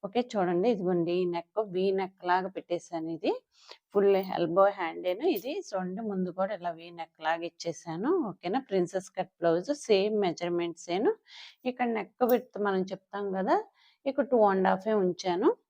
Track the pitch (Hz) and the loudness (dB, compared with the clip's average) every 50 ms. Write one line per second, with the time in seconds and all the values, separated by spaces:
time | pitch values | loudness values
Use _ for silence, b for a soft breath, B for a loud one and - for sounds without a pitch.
0 | - 190 - 240 240 247 - 208 180 175 175 175 185 240 240 190 180 180 185 175 | -10 -4 -2 -2 -4 -2 0 0 0 2 2 2 2 2 2 2 0 0 2 2
1 | 170 165 175 180 185 180 175 170 170 _ _ 208 220 208 175 185 185 196 190 190 | 2 0 0 0 0 0 -2 -4 -8 _ _ -4 -4 -2 -2 0 0 0 0 0
2 | 190 180 190 _ - 180 180 185 185 190 190 170 - _ 175 170 - - - 165 | -2 -4 _ _ -2 0 0 0 0 -4 -8 -10 -6 _ -4 -4 -4 -8 -8 -6
3 | 160 160 165 156 - 277 427 508 _ _ B B B B B B B _ - 196 | -6 -6 -6 -2 -2 -2 -2 -2 _ _ B B B B B B B _ 0 4
4 | 202 196 196 190 190 185 - - 175 165 170 190 196 202 202 202 180 160 165 170 | 4 6 4 4 2 -2 -2 -2 -2 2 4 4 4 4 4 0 -6 -6 -6 -6
5 | 170 180 180 202 285 381 311 202 208 247 311 403 349 - - 190 185 180 185 202 | -4 -4 -4 0 0 0 0 0 -2 -6 -8 -8 -8 -6 -6 -6 -4 -4 -6 -6
6 | 233 214 202 190 185 180 165 185 190 196 214 180 170 175 165 165 165 175 175 170 | -6 -4 -2 -2 -2 -4 -2 -2 -2 -2 -2 -6 -6 -8 -8 -8 -14 -18 -14 -14
7 | 165 _ _ _ 160 156 165 170 170 165 _ _ - 170 160 - - 170 160 170 | -14 _ _ _ -2 -2 -2 -2 -2 -8 _ _ -8 -8 -8 -8 -8 -8 -6 -4
8 | 196 277 381 381 285 202 - _ - 175 196 262 262 - 202 190 175 170 - 190 | 0 0 0 0 0 -4 -6 _ -4 -2 -2 -2 -2 0 0 0 0 0 -2 -6
9 | 190 - _ - 185 - _ _ 170 170 165 175 185 202 294 294 - - 220 190 | -8 -6 _ -6 -6 -6 _ _ 2 2 2 2 0 -2 -6 -6 2 2 4 4
10 | 190 214 220 208 202 180 156 - 175 175 175 175 170 170 160 - - - 175 185 | 4 2 0 2 0 0 0 -2 -4 -2 0 -2 -2 -2 -6 -10 -8 -4 -2 0
11 | 233 359 453 - B B B B B B B B _ 254 254 - 247 233 226 220 | 2 0 0 0 B B B B B B B B _ -6 -4 -2 -2 -2 -2 -2
12 | 196 - _ _ 254 226 247 233 254 - _ 196 208 202 196 190 185 190 196 190 | -4 -6 _ _ 2 4 4 2 2 -4 _ -2 0 0 2 0 0 -2 -6 -12
13 | _ _ - 202 202 196 190 190 185 233 320 415 427 - b b b b b b | _ _ -10 -8 -6 -4 -2 -2 2 2 2 2 0 -4 b b b b b b
14 | _ 277 269 294 269 - 254 233 214 202 190 190 185 185 190 190 190 220 220 208 | _ -4 0 0 0 2 6 6 6 6 6 4 4 2 2 2 0 0 2 2
15 | 190 180 175 - - 185 175 175 226 339 480 _ _ | 2 2 0 -2 -2 -2 0 4 4 4 4 _ _